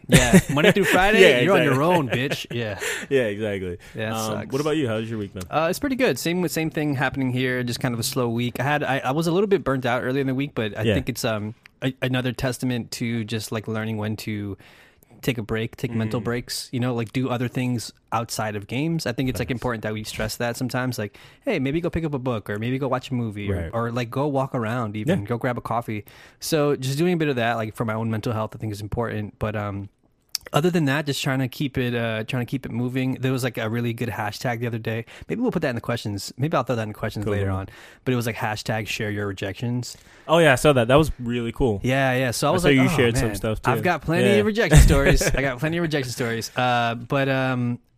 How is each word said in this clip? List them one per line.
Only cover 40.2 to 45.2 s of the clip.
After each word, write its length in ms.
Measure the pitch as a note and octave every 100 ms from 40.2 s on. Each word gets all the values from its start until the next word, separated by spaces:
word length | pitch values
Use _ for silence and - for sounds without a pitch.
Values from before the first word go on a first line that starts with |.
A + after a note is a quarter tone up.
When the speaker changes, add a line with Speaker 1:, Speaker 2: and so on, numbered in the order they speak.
| -
Speaker 2:
Oh, 100 | E3
yeah, 140 | D#3
I 40 | B2
saw 160 | D3+
that. 140 | C3 A2+
That 80 | D3
was 140 | D#3 -
really 340 | A#2 A#2+ A#2
cool. 280 | - C3 G2
Speaker 1:
Yeah, 320 | B2 C3+ C3+ B2+
yeah. 140 | B2+
So 160 | - D3
I 20 |
Speaker 2:
I 20 |
Speaker 1:
was 100 | F3+
Speaker 2:
saw 60 | E3+
Speaker 1:
like, 80 | C3+
Speaker 2:
you 60 |
Speaker 1:
"Oh, 40 | C3
Speaker 2:
shared 280 | D3+ A#2+ A#2+
some 120 | A2+
Speaker 1:
man, 80 | G#2
Speaker 2:
stuff, 240 | A2+ G#2+
Speaker 1:
I've 140 | B2+ B2+
Speaker 2:
too. 60 |
Speaker 1:
got 180 | F3+ D#3+
plenty 260 | - E3+ B2
Speaker 2:
Yeah. 80 | G#3
Speaker 1:
of 100 | G#3+
rejection 320 | G#3 F3+ D3+
Speaker 2:
<laughs> 80 | -
Speaker 1:
stories. 360 | C#3+ D3 -